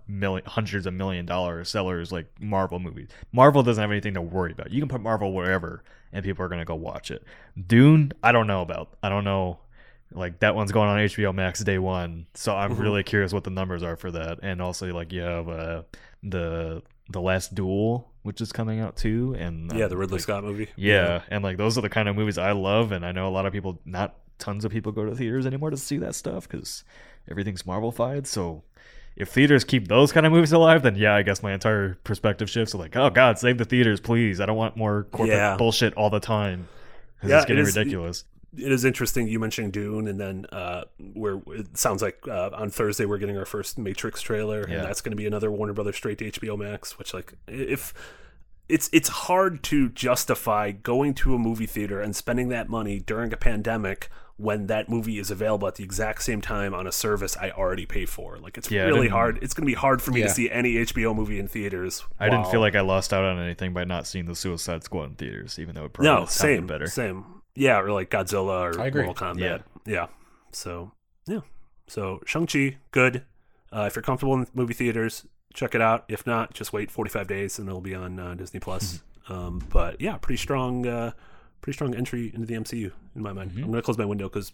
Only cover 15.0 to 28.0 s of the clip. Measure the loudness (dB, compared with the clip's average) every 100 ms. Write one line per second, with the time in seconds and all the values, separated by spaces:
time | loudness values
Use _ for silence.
15 | -6 -6 -4 -4 -6 -6 -6 -8 -10 -20
16 | -20 -14 -6 -4 -2 -4 -6 -8 -12 _
17 | -12 -4 0 0 0 -4 0 2 2 0
18 | -4 -12 -10 -6 -6 -4 -2 -2 -4 -2
19 | 0 0 0 -2 -6 -6 -6 -2 -2 -2
20 | -2 -4 -2 -4 -4 -6 -8 -2 4 6
21 | 4 0 -2 -4 -2 0 0 0 0 0
22 | 0 2 0 0 0 0 2 2 2 -2
23 | -4 -4 -2 0 -2 -2 -6 -8 -8 -4
24 | -4 -6 -20 -14 -8 -4 -4 -4 -4 -4
25 | -4 -2 -2 -2 -2 -2 -4 -6 -4 -4
26 | -4 -6 -6 -8 -8 -10 -10 -12 -14 -20
27 | -20 -20 -10 -6 -6 -6 -6 -4 -4 -2